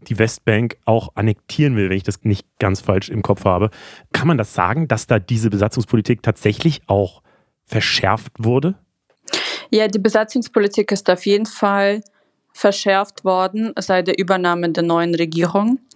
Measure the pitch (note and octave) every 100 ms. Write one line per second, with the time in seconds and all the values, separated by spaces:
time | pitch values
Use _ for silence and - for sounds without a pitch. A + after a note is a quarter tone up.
0 | - G#2 A2+ - - G#2+ A#2 - - A2+
1 | - - G#2+ G2+ - - D3 A2+ F#2 F#2+
2 | G#2+ - A2 G2+ - - G2 F#2+ - F#2
3 | - - - G2 G2 F2+ G#2+ - - -
4 | - - D3 C3+ G#2+ - F2+ C#3 D3+ A2
5 | - A2 - A2+ A2 G2 G#2 - - A2+
6 | G#2 A#2 - - G#2+ G#2 E3 - - G2+
7 | F#2+ - _ _ _ _ - A2+ - -
8 | F#2+ A2 - - A2+ B2+ D#3+ G3 _ _
9 | _ _ - - - - - G#3+ G#3+ G#3+
10 | G#3 G#3+ A3 B3 - A3 G3+ G#3+ G#3 G3
11 | - F3+ G3 G3+ A3 - G#3 G3+ G3+ G#3
12 | - _ _ _ _ - G3+ G3 G3+ G3
13 | G#3 - F#3+ F#3 F#3 G#3+ A3+ - F#3 F#3
14 | F3 - F#3 F#3 F3+ F3 F3 E3 E3+ E3+
15 | E3+ E3+ E3 E3 E3+ G3 A3 C4 _